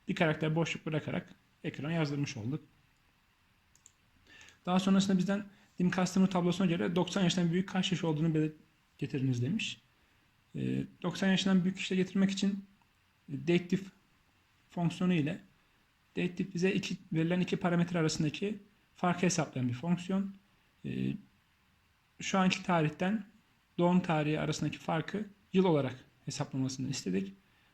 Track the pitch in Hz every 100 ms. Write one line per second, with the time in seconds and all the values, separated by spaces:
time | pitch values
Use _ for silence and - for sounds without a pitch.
0 | - 185 165 151 156 160 160 - - 156
1 | - - - - _ _ 160 - 139 165
2 | 151 143 143 117 107 151 - _ _ _
3 | _ _ _ _ _ _ _ _ - _
4 | _ _ _ - - - - 185 190 196
5 | 190 185 175 202 208 - _ - 180 185
6 | 180 - 185 185 175 170 190 170 208 175
7 | 175 - 180 185 170 170 190 190 185 156
8 | 170 151 165 156 156 156 _ _ _ -
9 | 143 143 131 120 120 220 - - _ _
10 | _ _ _ _ _ - 131 127 - -
11 | 180 170 196 185 196 190 175 190 - 185
12 | 185 196 196 - 196 196 - _ _ _
13 | _ _ - 139 143 175 175 185 - -
14 | _ _ _ _ _ _ _ - 170 -
15 | 185 180 147 - - _ _ _ _ _
16 | _ - 175 175 185 175 185 190 - 185
17 | - 160 165 180 180 - 180 175 170 175
18 | 156 - 156 - 196 214 - _ _ -
19 | 180 175 180 170 151 - 123 123 170 175
20 | - 190 196 - _ _ _ _ - -
21 | 65 69 - _ _ _ _ _ _ _
22 | _ - - 196 185 - - 175 151 -
23 | 180 220 - - _ _ _ - 175 180
24 | 180 160 151 156 156 151 151 - - 170
25 | - 196 220 - _ 190 185 156 131 120
26 | - _ - - 147 135 131 - 131 147
27 | - 185 196 - _ _ _